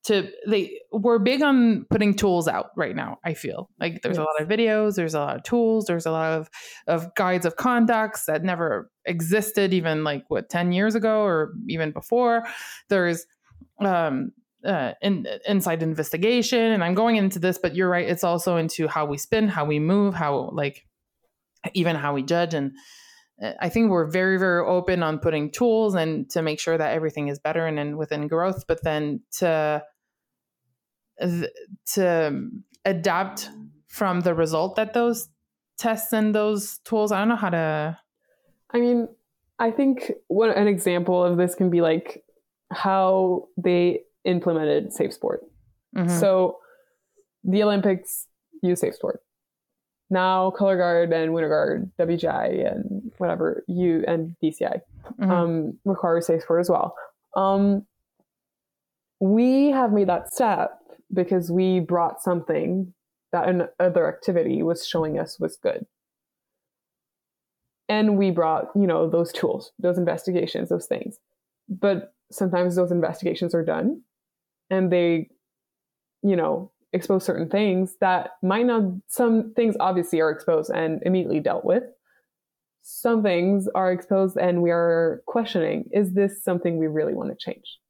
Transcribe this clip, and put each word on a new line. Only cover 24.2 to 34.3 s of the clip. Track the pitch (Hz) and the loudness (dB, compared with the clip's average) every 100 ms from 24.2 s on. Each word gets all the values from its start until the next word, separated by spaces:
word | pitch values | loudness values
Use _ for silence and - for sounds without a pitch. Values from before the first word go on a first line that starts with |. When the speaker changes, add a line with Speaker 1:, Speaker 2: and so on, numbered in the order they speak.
| 185 190 | 2 2
Speaker 1:
very | 185 175 | 2 2
open | 120 180 180 180 | 2 0 0 0
on | 160 156 | 0 0
putting | 170 156 147 | 0 0 -4
tools | - 240 220 214 | 0 2 4 2
and | 185 160 156 135 | 0 0 -2 -4
to | 175 | -2
make | 160 151 | -2 -2
sure | - 165 | -2 0
that | 151 | 0
everything | 151 156 147 143 | 0 -2 -4 -6
is | 143 | -4
better | 151 160 165 | -2 -2 -2
and, | 151 | -2
and | 147 147 | -4 -6
within | 151 147 147 | -6 -4 -2
growth, | 160 185 185 - | -2 -2 -4 -4
but | 160 | -4
then | 165 151 151 139 _ - | -2 -2 -2 -6 _ -4
to, | 175 160 151 151 - _ _ _ _ _ _ _ _ _ _ _ _ - | 0 0 0 -2 -6 _ _ _ _ _ _ _ _ _ _ _ _ -6
th-, | 180 175 156 - - - - | -4 -2 -6 -10 -20 -16 -6
to | - 180 165 156 135 - - - _ | -2 2 2 0 -2 -8 -12 -18 _
adapt | 196 180 180 170 190 - - - - _ _ | -4 -2 0 0 -4 -8 -14 -16 -20 _ _
from | - 196 180 | -4 -2 0
the | 175 | 0